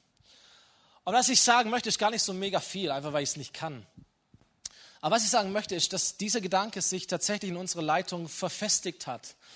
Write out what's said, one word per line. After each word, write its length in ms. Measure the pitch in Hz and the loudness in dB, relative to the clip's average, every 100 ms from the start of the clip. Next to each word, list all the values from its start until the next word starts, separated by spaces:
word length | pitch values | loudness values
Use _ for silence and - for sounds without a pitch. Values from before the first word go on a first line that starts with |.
| _ _ _ - - - _ _ _ _ | _ _ _ -20 -20 -20 _ _ _ _
Und 100 | - | 2
was 160 | 233 240 | 4 6
ich 120 | 254 | 6
sagen 280 | - 240 220 | 8 6 4
möchte, 200 | 240 226 | 0 0
ist 100 | - | 2
gar 100 | 214 | 2
nicht 140 | 226 | 2
so 100 | - | -2
mega 260 | 185 196 175 | -2 -2 -2
viel, 320 | - 190 170 | -2 -4 -4
einfach 220 | 135 147 | -4 -2
weil 100 | 147 | -2
ich 60 | 139 | -2
es 80 | 151 | -4
nicht 160 | 131 | -10
kann. 320 | - 160 131 95 - - _ _ - _ _ - - - - | -10 -8 -10 -16 -20 -20 _ _ -20 _ _ -16 -16 -20 -8
Aber 160 | 156 226 | 0 2
was 80 | |
ich 60 | 214 | 4
sagen 220 | 240 190 | 2 2
möchte, 240 | 202 - 175 | -2 -2 -2
ist, 180 | - | -2
dass 240 | 185 - - | 0 -2 -2
dieser 240 | 202 233 | -2 0
Gedanke 400 | 185 185 214 196 | 2 0 0 -2
sich 240 | - 180 - | -2 -2 -4
tatsächlich 460 | 175 - 208 190 | -2 0 -2 -4
in 60 | 175 | -4
unserer 260 | 185 170 | -4 -2
Leitung 440 | 156 165 185 175 165 | 0 0 0 -6 -8
verfestigt 800 | - 170 - 208 - 185 - - | -6 -6 -2 0 0 -2 -8 -8
hat 300 | 120 - - - | -10 -12 -20 -20